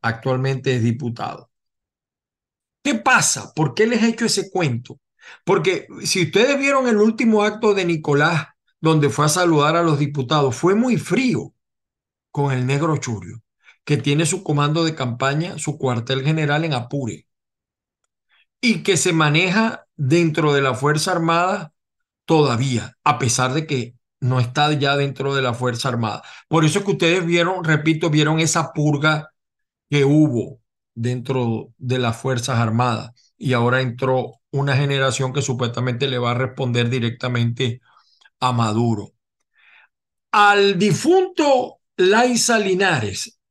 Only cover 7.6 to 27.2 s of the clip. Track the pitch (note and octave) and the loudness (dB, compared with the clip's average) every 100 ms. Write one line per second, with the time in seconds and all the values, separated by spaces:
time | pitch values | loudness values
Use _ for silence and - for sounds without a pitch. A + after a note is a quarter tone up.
7.6 | A3 G3 F3 D#3+ D#3 C#3+ D#3 D#3+ - _ | 0 2 0 -2 0 2 2 0 -4 _
8.6 | _ _ D#3 D#3 C#3+ - D3+ F3 F3 D3+ | _ _ 2 2 2 2 0 2 2 4
9.6 | D3 E3+ E3+ C#3+ D3 C#3+ A#2+ D#3 C3+ A#2+ | 2 2 2 2 0 -4 -2 0 0 0
10.6 | F3 G#3 B3+ G3+ - G3 C4 D3 C#3 _ | 2 2 2 0 -2 0 0 -2 -6 _
11.6 | _ _ _ _ _ _ _ - C#3+ B2+ | _ _ _ _ _ _ _ -4 -2 0
12.6 | B2+ C#3 D#3+ D#3 - G#2 F2 A2+ - _ | -2 0 0 -2 -4 -8 -10 -18 -20 _
13.6 | _ _ - D3 C3 D3 D#3+ F#3 - D3 | _ _ -4 -2 0 0 0 -2 -2 0
14.6 | C#3+ D#3+ E3 D#3 B2+ A#2+ C3+ D3 F3+ D#3+ | 0 0 -2 -2 -6 -2 -2 -2 -4 -8
15.6 | - D3 C3 A#2 A2+ C3+ C#3 D#3+ D3 D3 | -8 -4 -4 -4 -4 -4 -2 -2 0 -2
16.6 | E3 B2+ A#2 C#3+ A#2 - _ _ _ _ | -2 -4 -6 -6 -6 -10 _ _ _ _
17.6 | _ _ _ _ _ _ _ _ _ _ | _ _ _ _ _ _ _ _ _ _
18.6 | B3 E3+ G3+ F3+ F#3 E3 D3+ D#3 F#3 G3+ | -2 0 0 0 2 2 2 2 2 0
19.6 | A3+ - _ - C3 E3+ E3 D#3+ D3+ C#3+ | 0 -4 _ -6 0 2 2 2 2 2
20.6 | C3+ A#2 C#3+ D3+ F#3+ F3 E3 E3 F3+ - | 0 0 0 0 -2 -2 0 0 0 -2
21.6 | D#3+ _ _ _ _ _ - D#3+ C#3+ A#2 | -8 _ _ _ _ _ 0 2 2 0
22.6 | C3+ A#2+ - - D3 D3 B2+ - B2+ D3 | -2 -4 -6 -4 -2 0 0 0 0 -2
23.6 | D#3 C3+ A#2+ - _ _ B2 B2+ A#2+ D3 | -4 -4 -6 -12 _ _ -2 0 0 0
24.6 | D3 D3+ C#3 C#3+ C#3 - C#3 C#3 C3 A#2 | 0 2 0 0 -2 -4 -2 0 -2 -2
25.6 | B2 A#2 C3+ A#2 A2 G#2+ - - - D#3+ | -4 -2 -4 -2 -4 -6 -12 -20 -2 2
26.6 | D#3 F#3 G3+ E3 E3+ F3+ | 2 2 -2 0 2 0